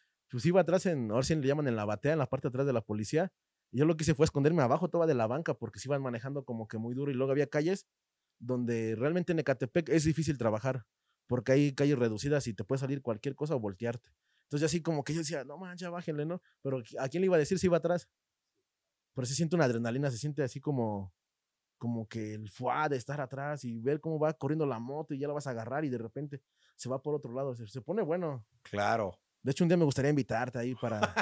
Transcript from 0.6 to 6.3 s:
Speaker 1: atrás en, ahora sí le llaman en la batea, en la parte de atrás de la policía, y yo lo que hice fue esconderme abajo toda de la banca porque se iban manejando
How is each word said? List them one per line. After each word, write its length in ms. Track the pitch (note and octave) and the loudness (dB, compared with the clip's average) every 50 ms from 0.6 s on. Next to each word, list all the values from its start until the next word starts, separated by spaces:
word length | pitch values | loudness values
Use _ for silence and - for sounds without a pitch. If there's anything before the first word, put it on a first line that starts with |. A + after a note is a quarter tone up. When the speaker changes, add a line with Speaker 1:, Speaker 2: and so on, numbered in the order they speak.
Speaker 1:
atrás 240 | D#3+ E3 F3 F#3 - | 6 6 4 2 4
en, 240 | F#3+ D#3+ C3+ A#2 G#2+ | 2 0 0 0 0
ahora 140 | G#2+ B2+ C3 | 2 2 2
sí 100 | - D#3+ | 2 2
le 100 | D#3 B2+ C3+ | 2 2 2
llaman 200 | C#3+ D#3 D3 C3 | 2 2 0 0
en 80 | A#2 | 0
la 80 | G#2+ G#2 | 0 0
batea, 260 | G#2 G#2 G#2 - C#3+ D#3+ | -2 -2 0 0 0 2
en 40 | D#3 | 2
la 80 | C3 - | 0 -2
parte 200 | C3 - - C3+ | -2 -2 -2 -2
de 20 | |
atrás 160 | A#2+ B2+ C#3 | -2 0 0
de 60 | C#3+ B2 | 0 0
la 80 | A2+ | 0
policía, 500 | - - G#2+ G#2 G#2 - - D#3 F#3+ F#3 - _ _ _ _ _ _ _ | -2 -2 -4 -4 -2 0 0 0 0 -2 -4 _ _ _ _ _ _ _
y 60 | - B2 | 0 4
yo 60 | D3+ | 4
lo 100 | E3 E3 | 4 4
que 80 | D#3 D#3 | 2 2
hice 100 | E3 D3 | 2 4
fue 100 | C3 D#3 | 4 4
esconderme 360 | - - C#3+ C#3 D3+ F3 E3 | 4 4 4 4 4 4 4
abajo 280 | C3 A#2 C#3 D3+ F3+ D#3 | 4 4 4 2 2 0
toda 160 | - E3+ E3 | 2 2 4
de 80 | D#3+ C#3 | 4 4
la 120 | A#2+ A2 A2 | 4 2 2
banca 260 | B2 D#3+ E3 D#3+ C3+ | 0 -2 -2 -2 -4
porque 260 | - A#2+ G#2 - G#2 | -4 -6 -8 -8 -8
se 80 | - B2+ | -4 -2
iban 140 | C#3+ C#3 | -2 -2
manejando 420 | C3+ B2+ A#2 A2 A#2+ C#3 | -2 -2 -4 -4 -6 -6